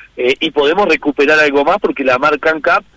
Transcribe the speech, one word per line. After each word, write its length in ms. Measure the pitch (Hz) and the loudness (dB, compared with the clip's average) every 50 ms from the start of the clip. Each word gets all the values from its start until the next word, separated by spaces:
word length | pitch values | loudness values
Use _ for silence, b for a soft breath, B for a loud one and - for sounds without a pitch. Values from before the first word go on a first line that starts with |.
| B B _ | B B _
eh, 200 | - 123 127 135 - | -4 -2 -2 -2 -2
y 120 | 160 160 | -4 -4
podemos 360 | - 151 143 147 170 196 208 | -2 0 0 0 0 0 0
recuperar 520 | 170 156 143 - 147 139 - 143 143 156 156 | 0 -2 -2 -2 -4 0 0 2 2 4 4
algo 260 | 151 147 139 143 139 | 2 2 2 0 0
más 140 | 160 185 208 | 0 0 0
porque 240 | - 180 135 - 135 | -2 -4 -4 -2 -2
la 160 | 131 123 123 | 0 0 0
marca 320 | 143 151 151 147 - 160 | 0 0 -2 0 0 -2
ancap 340 | 160 156 139 175 180 208 - _ b | -2 0 0 0 0 0 -2 _ b